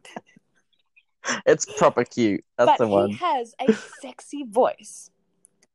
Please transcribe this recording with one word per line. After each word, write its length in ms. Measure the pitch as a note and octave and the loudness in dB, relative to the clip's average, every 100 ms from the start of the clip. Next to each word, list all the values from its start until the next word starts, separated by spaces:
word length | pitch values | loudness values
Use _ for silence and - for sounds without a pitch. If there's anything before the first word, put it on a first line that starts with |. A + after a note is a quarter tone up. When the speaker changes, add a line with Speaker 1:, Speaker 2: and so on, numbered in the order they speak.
| - - - _ _ _ _ _ _ _ _ _ - - - | -18 -20 -20 _ _ _ _ _ _ _ _ _ -8 -2 2
Speaker 1:
It's 200 | D#3+ - - | 2 0 0
proper 260 | D#3 B2+ | 2 2
cute. 400 | A#2+ - A2 G2 - - | -2 -2 0 -2 -6 0
That's 140 | B2 | 2
Speaker 2:
But 80 | - | 2
Speaker 1:
the 80 | A2+ | 2
Speaker 2:
he 60 | |
Speaker 1:
one. 180 | G2 G2 | 2 0
Speaker 2:
has 420 | G#3+ F4 C#4+ A#3 - | -2 -4 -4 -6 -4
a 120 | - G#3+ - - | -2 -2 -6 -20
sexy 440 | C4 - - C#4+ | -20 -20 -16 -14
voice. 680 | B3+ G#3 G3+ - G#3+ - - _ _ _ _ _ _ | -4 0 0 -2 -14 -20 -20 _ _ _ _ _ _